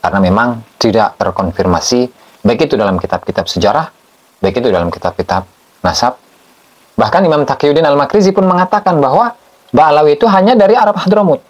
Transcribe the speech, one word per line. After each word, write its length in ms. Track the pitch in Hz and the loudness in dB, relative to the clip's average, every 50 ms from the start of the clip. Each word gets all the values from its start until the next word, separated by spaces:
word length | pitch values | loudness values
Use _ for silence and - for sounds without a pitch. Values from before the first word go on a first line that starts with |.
| - | -4
karena 160 | 95 - 196 | -2 -2 0
memang 400 | 190 - 95 107 120 123 120 113 113 _ _ | 0 2 2 0 0 -2 -4 -8 -12 _ _
tidak 400 | _ - 113 101 113 107 98 - | _ -2 0 0 0 0 -2 -2
terkonfirmasi, 960 | _ - 98 90 - 95 87 - - 92 92 87 80 - - 123 123 123 123 _ _ _ _ _ _ - | _ -6 -4 -4 -4 -6 -6 -4 -4 -2 -2 -2 -2 -2 -2 -2 -2 -2 -4 _ _ _ _ _ _ -2
baik 240 | 104 120 110 165 - | -2 0 0 -2 -2
itu 80 | 135 | 0
dalam 240 | 110 107 98 95 90 | -2 0 -2 -2 -4
kitab-kitab 480 | - - - 90 - - - - 95 - | -4 -6 -6 -6 -6 -6 -6 -6 -6 -4
sejarah, 400 | - 92 - 101 113 151 165 - _ _ _ _ _ _ _ _ _ | -4 -2 0 0 0 -2 -4 -6 _ _ _ _ _ _ _ _ _
baik 240 | _ - 95 92 123 | _ -4 -4 -2 0
itu 80 | 120 123 | -2 0
dalam 240 | 95 87 85 85 - | 0 0 -2 -4 -6
kitab-kitab 560 | - - 90 - - 92 - 92 92 95 _ _ _ _ _ _ _ | -4 -6 -6 -4 -4 -6 -4 -4 -6 -6 _ _ _ _ _ _ _
nasab. 400 | - - - - 120 123 127 - _ _ _ _ _ _ _ _ _ _ _ _ _ _ _ | -6 -4 -2 0 -2 -2 -4 -6 _ _ _ _ _ _ _ _ _ _ _ _ _ _ _
Bahkan 320 | - 113 110 - 175 196 | -2 -2 0 2 0 2
Imam 160 | 165 156 147 | 2 0 0
Taqiyuddin 400 | 143 - 139 - - 147 143 156 | 0 -2 -2 0 0 0 2 2
Al-Makrizi 480 | 165 147 143 143 143 139 - 208 196 196 | 2 2 2 0 0 0 0 2 2 2
pun 160 | 190 202 190 | 2 2 0
mengatakan 560 | 185 180 180 185 185 - 208 202 190 175 156 | 2 2 0 0 0 -2 -2 0 0 0 2
bahwa 320 | 139 131 135 190 233 233 233 _ _ _ _ _ _ _ - | 0 2 2 0 0 0 -4 _ _ _ _ _ _ _ 2
Ba'alawi 480 | 127 156 156 147 151 156 151 147 143 | 2 4 4 4 4 4 2 2 2
itu 80 | 233 226 | 2 2
hanya 240 | 196 190 185 220 254 | 2 4 4 4 4
dari 240 | 226 202 190 233 | 4 4 4 4
Arab 240 | 247 226 180 - 185 | 2 2 0 0 -2
Hadramut 400 | - 185 208 214 202 175 143 - _ | 0 0 2 2 2 2 0 -2 _